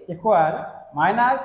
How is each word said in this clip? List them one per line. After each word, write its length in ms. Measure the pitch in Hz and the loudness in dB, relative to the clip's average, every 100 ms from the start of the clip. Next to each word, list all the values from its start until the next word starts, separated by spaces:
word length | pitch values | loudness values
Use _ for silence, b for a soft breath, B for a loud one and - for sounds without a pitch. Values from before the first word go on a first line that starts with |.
| - | -14
equal 400 | 165 220 185 160 - - - - 143 | -4 2 4 2 -2 -8 -14 -10 -2
মাইনাস 420 | 170 240 247 269 | 0 2 0 0